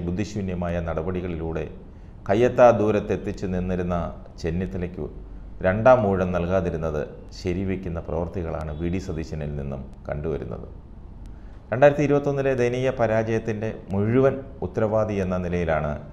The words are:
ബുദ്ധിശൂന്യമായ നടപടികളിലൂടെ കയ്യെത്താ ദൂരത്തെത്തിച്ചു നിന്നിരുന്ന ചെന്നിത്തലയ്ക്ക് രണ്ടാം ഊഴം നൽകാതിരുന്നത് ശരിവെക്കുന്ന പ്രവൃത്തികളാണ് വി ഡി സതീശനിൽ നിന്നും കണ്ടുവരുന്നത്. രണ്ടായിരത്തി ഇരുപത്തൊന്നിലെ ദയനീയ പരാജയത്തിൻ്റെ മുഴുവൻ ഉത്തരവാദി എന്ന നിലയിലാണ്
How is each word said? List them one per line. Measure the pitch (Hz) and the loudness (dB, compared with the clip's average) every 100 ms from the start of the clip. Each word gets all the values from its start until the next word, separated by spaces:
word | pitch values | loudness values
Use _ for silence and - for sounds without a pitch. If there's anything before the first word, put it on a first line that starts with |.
| 87 | -2
ബുദ്ധിശൂന്യമായ | 90 104 104 92 90 87 87 82 | -2 -2 -4 -4 -2 -2 -2 -2
നടപടികളിലൂടെ | 80 82 92 90 80 82 80 78 - - - - - - | -2 -2 -2 -4 -4 -4 -4 -6 -10 -16 -16 -16 -8 0
കയ്യെത്താ | 104 123 123 123 107 | 4 4 8 8 8
ദൂരത്തെത്തിച്ചു | 104 104 101 92 104 95 98 | 4 2 0 -2 -4 -6 -4
നിന്നിരുന്ന | 92 90 90 87 87 80 - - - | -2 -2 -2 -2 -2 -4 -8 -14 -8
ചെന്നിത്തലയ്ക്ക് | 85 85 90 92 87 - 73 - - - - - 92 | -4 -2 -2 -4 -6 -6 -8 -10 -14 -14 -12 -2 0
രണ്ടാം | 107 117 123 101 | 4 6 8 6
ഊഴം | 95 92 | 2 2
നൽകാതിരുന്നത് | 87 87 95 90 80 80 76 62 - - - | 0 2 2 2 0 -2 -2 -4 -8 -14 -8
ശരിവെക്കുന്ന | 95 87 95 92 92 80 76 | -4 -2 -2 -2 -4 -6 -4
പ്രവൃത്തികളാണ് | 80 85 98 82 78 78 76 | -4 -4 -4 -4 -4 -6 -4
വി | 87 | -2
ഡി | 92 90 | -2 -4
സതീശനിൽ | 80 78 78 73 73 | -6 -6 -6 -6 -6
നിന്നും | 69 67 64 - - | -6 -8 -10 -12 -8
കണ്ടുവരുന്നത്. | 71 78 69 65 57 - - - - - - - - - - - | -6 -4 -4 -6 -10 -12 -14 -16 -16 -16 -14 -14 -14 -16 -16 -6
രണ്ടായിരത്തി | 117 143 143 143 | 6 6 6 4
ഇരുപത്തൊന്നിലെ | 143 143 139 135 127 | 4 2 0 2 2
ദയനീയ | 120 123 131 | 2 2 0
പരാജയത്തിൻ്റെ | 117 113 110 110 113 117 104 110 - - | 2 2 2 2 0 0 -2 -4 -6 -4
മുഴുവൻ | 95 107 123 135 131 - - 90 | 0 2 6 6 4 -4 -8 -6
ഉത്തരവാദി | - 110 110 107 101 | 0 2 2 2 0
എന്ന | 92 92 | 0 0
നിലയിലാണ് | 87 87 80 78 76 73 - | 0 0 2 0 0 -4 -8